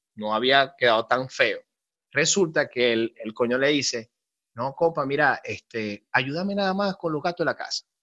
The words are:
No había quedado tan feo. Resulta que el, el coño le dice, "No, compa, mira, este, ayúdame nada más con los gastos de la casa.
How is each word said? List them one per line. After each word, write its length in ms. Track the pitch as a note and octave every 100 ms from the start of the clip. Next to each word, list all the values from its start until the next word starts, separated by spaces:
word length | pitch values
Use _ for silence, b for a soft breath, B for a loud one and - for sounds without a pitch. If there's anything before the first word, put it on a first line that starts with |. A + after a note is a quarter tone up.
| _ -
No 200 | G#2+ A2
había 400 | B2+ C#3 C3+ -
quedado 300 | B2 A2+ A#2
tan 220 | B2 C3
feo. 300 | - A#2 F#2 _ _ _ _ _
Resulta 580 | C#3 D#3 G3+ E3+ D#3 C3+
que 240 | B2 A#2+
el, 220 | A2+ A2+ -
el 100 | A2
coño 240 | A2 A#2+ B2+
le 120 | C#3
dice, 420 | D3 B2 A#2 A2+ _ _ _ _
"No, 220 | A#2 C3 -
compa, 280 | E3+ D#3 C3+
mira, 340 | C#3+ D3 A#2
este, 600 | - G2 _ A2+ G#2+ G#2 _
ayúdame 420 | B2+ C3 D#3 G3+
nada 200 | G3+ F#3+ F#3+
más 200 | G3+ F#3
con 140 | E3+
los 100 | D3+
gastos 200 | F3 F3 D3+
de 60 |
la 40 | A#2
casa. 300 | - - _ _